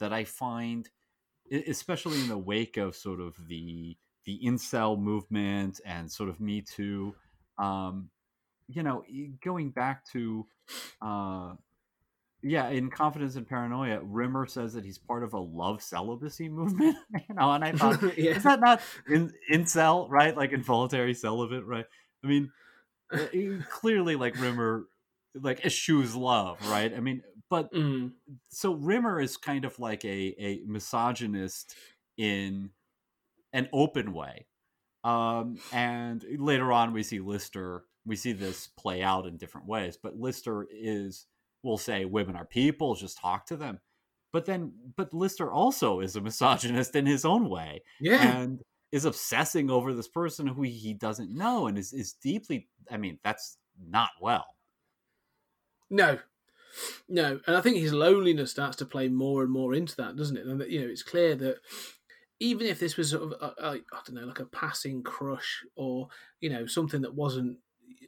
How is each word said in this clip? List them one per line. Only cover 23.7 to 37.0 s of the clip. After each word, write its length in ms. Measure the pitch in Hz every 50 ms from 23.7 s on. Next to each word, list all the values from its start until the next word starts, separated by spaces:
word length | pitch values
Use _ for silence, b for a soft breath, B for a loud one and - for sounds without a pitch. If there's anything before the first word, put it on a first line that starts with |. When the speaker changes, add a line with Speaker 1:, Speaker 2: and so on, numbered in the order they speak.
Speaker 1:
clearly, 460 | - - - 226 220 196 180 170 156
like, 220 | 139 123 120 120 127
Rimmer, 440 | 127 123 120 120 117 113 113 113 - - _ _ _ _ _ _ _ _ -
like, 300 | 135 135 135 127 - -
eschews 500 | 180 - - - - 160 147 131 117 110
love, 440 | 127 127 127 123 110 98 90 87 - 104 104
right? 220 | 107 104 107 113 -
I 60 | 120
mean, 220 | 117 131 131 127 - - - 110 - -
but 240 | 180 165 151 - -
Speaker 2:
Mm. 400 | 170 151 143 135 131 123 127 - - _ - 139 123 _ _
Speaker 1:
so 260 | - - - 196 175
Rimmer 460 | 151 143 170 202 247 240 226 190 160
is 160 | 139 127 -
kind 280 | - - 151 139 139 131
of 140 | 127 - -
like 260 | 120 113 107 - -
a, 300 | 104 98 98 95 95 - -
a 220 | 104 101 98 - -
misogynist 1080 | 107 107 107 98 - - 117 117 123 120 110 120 107 104 98 95 92 - - - - - B B B B B B _ _
in 540 | - 110 107 101 98 98 95 95 98 98 98 - _ _ _ _ _ _ _ _ _ _ _ _ _ _ _ -
an 160 | 131 131 127 -
open 400 | 135 147 156 - 143 110 104 87
way. 340 | 80 73 65 62 - - _ _ _ _ _ _ _ _ _ _ _ -
Um, 540 | 117 117 117 117 117 117 117 117 120 117 - - - 131
and 520 | 120 120 120 120 120 120 120 117 113 - - 131 147
later 340 | 139 151 143 131 127 127 123
on, 200 | 120 117 117 113
we 100 | 110